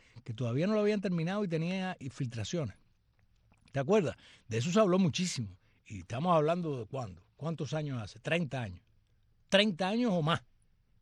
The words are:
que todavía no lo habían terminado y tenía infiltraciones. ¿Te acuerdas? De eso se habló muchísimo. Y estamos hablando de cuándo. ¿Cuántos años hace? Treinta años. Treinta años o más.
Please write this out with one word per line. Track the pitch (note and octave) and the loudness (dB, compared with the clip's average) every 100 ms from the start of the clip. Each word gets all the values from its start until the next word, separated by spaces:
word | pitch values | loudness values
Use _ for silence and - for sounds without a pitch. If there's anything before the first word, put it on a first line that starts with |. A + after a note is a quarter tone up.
| - - | -20 -18
que | - | -12
todavía | A2 A#2+ B2 F3+ | -6 -2 0 0
no | |
lo | G#3+ | 2
habían | G#3 G#3+ | 2 0
terminado | G3 F3 D#3+ G3+ | 0 -2 -2 -2
y | G#3 | -2
tenía | D#3+ E3 F#3 F#3 F3+ | -2 -2 -2 -4 -6
infiltraciones. | C3+ - C3 A2+ G#2 F3 C3 - _ _ _ _ _ _ _ _ _ | -10 -6 -6 -6 -6 -4 -4 -8 _ _ _ _ _ _ _ _ _
¿Te | B2+ | -4
acuerdas? | C3+ G#3+ D3+ G#2 - - - | 2 2 2 -4 -12 -20 -6
De | A2 | -2
eso | C3+ | 2
se | F3+ | 4
habló | G#3+ F3+ | 6 6
muchísimo. | F#3 B2 F3+ - G#2 F2+ _ _ - | 4 2 -2 -4 -8 -10 _ _ -14
Y | G2+ | -14
estamos | E2 A#2 F3 | -8 -2 2
hablando | E3 D3 F3 E3 C3+ | 4 4 2 -2 -6
de | A2 | -6
cuándo. | C3+ A2+ E2+ - - | -6 -8 -10 -20 -10
¿Cuántos | C#3 D#3+ D3+ | -6 -4 -4
años | D#3 D3+ C3 | -4 -4 -6
hace? | G#2 - | -8 -10
Treinta | - E3 D#3 C3+ | -2 -2 -2 -4
años. | A2+ F2+ - _ _ _ _ _ _ | -6 -10 -18 _ _ _ _ _ _
Treinta | G3 G#3+ D#3+ F#3 | 4 4 2 -2
años | A3+ B3 | 0 2
o | F3+ | 2
más. | D3+ E3 - _ _ _ _ _ | 2 0 -2 _ _ _ _ _